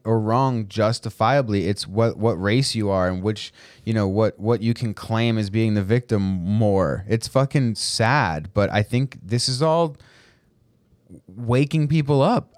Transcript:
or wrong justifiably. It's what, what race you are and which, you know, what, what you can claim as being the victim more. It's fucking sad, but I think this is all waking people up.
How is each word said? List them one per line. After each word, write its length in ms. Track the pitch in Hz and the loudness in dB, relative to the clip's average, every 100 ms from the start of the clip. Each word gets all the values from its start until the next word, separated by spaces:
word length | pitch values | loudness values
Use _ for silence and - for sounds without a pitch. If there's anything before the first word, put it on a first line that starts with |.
or 140 | 110 113 | -2 0
wrong 480 | 107 117 135 123 101 | 2 0 0 -2 -4
justifiably. 1000 | 110 107 117 113 - 110 139 120 101 87 | 0 0 0 -6 0 2 2 2 0 0
It's 180 | 101 - | -2 -4
what, 300 | 98 113 - | 0 0 2
what 160 | 110 | 0
race 420 | 90 98 120 139 | 0 2 2 0
you 160 | 113 104 | -2 0
are 160 | 95 90 | 0 0
and 140 | 92 | 0
which, 300 | 98 110 - - - - | -2 -4 -8 -16 -20 -12
you 100 | - | -4
know, 140 | 110 98 | 0 0
what, 280 | 98 110 - | 2 0 0
what 200 | 104 117 | -2 0
you 140 | 113 | 0
can 180 | 113 117 | -2 -4
claim 460 | 98 - 110 117 110 | -6 -4 0 0 0
as 120 | 104 | -2
being 240 | 107 113 | 0 0
the 100 | 104 | 0
victim 360 | 98 120 - 107 | 2 0 0 0
more. 840 | 95 95 87 104 107 98 82 69 101 | 0 -2 0 2 2 2 0 -2 -2
It's 200 | 113 - | -4 -2
fucking 480 | 131 135 151 123 107 | -2 0 0 0 -2
sad, 720 | - - 113 147 104 78 76 | -6 0 2 2 0 -2 -4
but 160 | - 101 | -2 0
I 120 | 104 | 0
think 360 | 104 123 135 - | 0 0 -2 -6
this 260 | 92 117 - | -4 -2 -2
is 140 | 127 | 0
all 340 | 160 160 170 139 - - - _ _ _ _ _ _ _ _ 90 - | 0 2 0 -4 -20 -20 -20 _ _ _ _ _ _ _ _ -20 -20
waking 580 | 95 117 123 143 160 147 | -10 0 0 2 0 2
people 340 | 160 139 143 | 0 2 2
up. 300 | 151 233 - | 2 2 -2